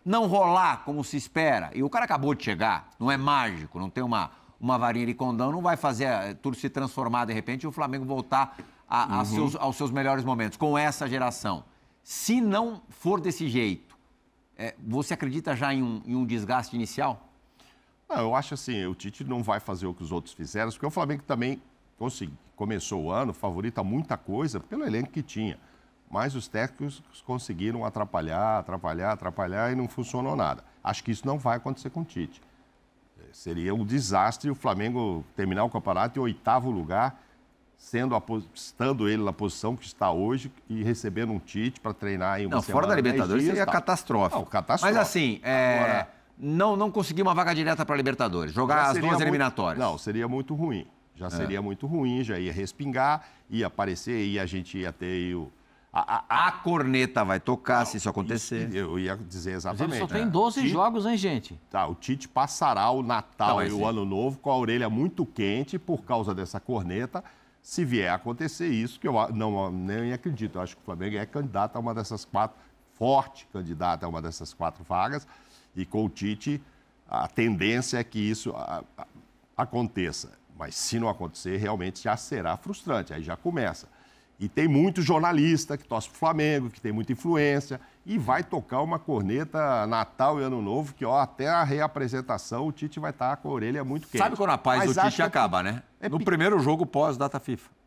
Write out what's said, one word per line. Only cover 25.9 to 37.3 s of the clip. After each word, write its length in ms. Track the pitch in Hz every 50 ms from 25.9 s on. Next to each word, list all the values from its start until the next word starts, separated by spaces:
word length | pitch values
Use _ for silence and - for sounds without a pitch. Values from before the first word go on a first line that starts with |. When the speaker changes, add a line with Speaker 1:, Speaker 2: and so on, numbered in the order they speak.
| _ _ _ -
Speaker 2:
Mas 240 | - 151 120 143 135
os 120 | 123 -
técnicos 540 | - - 110 120 - - - 143 143 139 - - _ - - -
conseguiram 580 | - 127 127 - - 92 82 98 110 120 117 110
atrapalhar, 760 | 107 - 110 104 - - 85 78 78 80 92 107 110 110 95
atrapalhar, 540 | 85 87 92 90 90 80 80 87 92 107 107
atrapalhar 580 | 95 87 90 80 101 95 90 95 104 117 123
e 40 | 127
não 120 | 127 123
funcionou 480 | 120 - 127 117 - - 123 127 135 151
nada. 280 | 135 90 73 64 62 - - _ _ -
Acho 200 | - 104 - -
que 60 | 117
isso 160 | 110 - -
não 140 | 135 143 143
vai 180 | 127 123 117
acontecer 320 | 120 - 135 131 - - 131
com 120 | - 165
o 40 | 165
Tite. 340 | - - - 80 - - - - - _ _ _ _ _ _ _ _ _ _ _ _ _ -
É, 40 | - -
seria 420 | - - - 87 85 82 85 95 101
um 100 | 117 107
desastre 640 | 104 127 143 120 92 98 95 98 113 113 - - 143
o 40 | 135
Flamengo 680 | - - 120 95 95 104 117 120 123 113 101 87 80 73 - -
terminar 280 | - 98 95 92 104 113
o 60 | 120
campeonato 480 | - 113 - 98 90 90 110 120 - 139
em 20 |
oitavo 480 | 127 117 95 - - 113 120 127 120 131
lugar, 500 | 113 90 80 76 92 107 123 131 - - - _